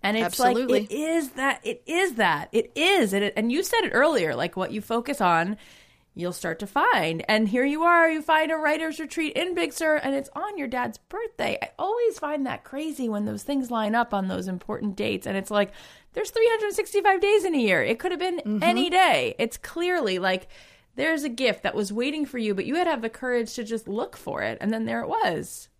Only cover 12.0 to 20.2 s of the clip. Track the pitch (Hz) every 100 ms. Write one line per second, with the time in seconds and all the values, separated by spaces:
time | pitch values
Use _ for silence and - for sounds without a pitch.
12 | 466 - 294 294 269 - - 269 320 285
13 | 240 208 208 208 - 285 254 233 214 226
14 | 233 202 190 185 185 185 - - 208 190
15 | 208 185 - 196 190 208 196 - - -
16 | _ - 403 - 453 453 415 392 - 403
17 | 392 381 403 415 359 311 220 175 107 226
18 | 370 349 370 349 208 214 330 349 359 359
19 | 359 160 123 - 233 - - 330 349 359
20 | 240 185